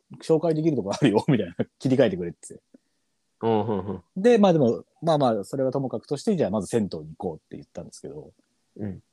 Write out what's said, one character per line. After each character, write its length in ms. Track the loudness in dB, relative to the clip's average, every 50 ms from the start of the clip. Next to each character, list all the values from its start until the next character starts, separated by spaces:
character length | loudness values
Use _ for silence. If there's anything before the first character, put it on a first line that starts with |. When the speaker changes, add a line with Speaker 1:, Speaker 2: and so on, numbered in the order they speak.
| _ _ -20 -10 -2
Speaker 1:
紹 160 | 0 0 2
介 160 | 2 0 0
で 80 | 0 0
き 80 | 0
る 60 | 0
と 60 | 0 -2
こ 100 | -4 -2
あ 60 | 2 2
る 80 | 2
よ」 120 | 4 2 2
<laughs> 40 | 2
み 100 | 2 2
た 60 | 0
い 20 |
な。 80 | -2 -6 -6 -6 -6 _ _
切 100 | -2 0
り 80 | 2
替 80 | 4 4
え 60 | 2
て 60 | 2
く 80 | -2 -6
れ 60 | -8
っ 40 | -10
て。 260 | -12 -16 -20 -20 -20 _ _ _ _ _ _ _ _ _ _ _ _ _ _ _ _ -2
Speaker 2:
う 60 | 0
ん、 180 | 2 2 0
う 60 | 0 -2
ん、 60 | -4 -4
う 60 | -6 -8
ん。 80 | -10 -12 _ _
Speaker 1:
で、 200 | 0 4 4 6 6
ま 120 | 6 6
あ 20 | 6
で 60 | 6
も、 260 | 4 2 2 -2 -6 _ _ _
ま 140 | -2 0 2
あ 40 | 2
ま 100 | 2 2
あ、 140 | 0 0 -4
そ 120 | -6 -4
れ 80 | -4 -2
は 80 | -2 -2
と 80 | -2
も 80 | -4 -4
か 100 | -6 -10
く 80 | -8
と 100 | -8 -8 -4
し 60 | -2
て、 100 | -2 0
「じ 80 | 0 0
ゃ 40 | 0
あ 20 |
ま 100 | 0 -2
ず 60 | -2
銭 220 | -2 -2 -2 -2 -2 -4
湯 60 | -8
に 140 | -12 -14 -12
行 0 |
こ 180 | -8 -8 -8 -8
う」 20 | -10 _
っ 40 | _
て 80 | -18
言 60 | -18 -18
っ 20 |
た 160 | -16 -16 -16 -16
ん 40 |
で 60 | -16 -18
す 80 | -18 -16
け 60 | -16
ど、 240 | -16 -16 -18 -20 _ _ _ _ _ _ _ _ _
Speaker 2:
う 100 | -12 -10
ん。 160 | -10 -10 -12 -16 _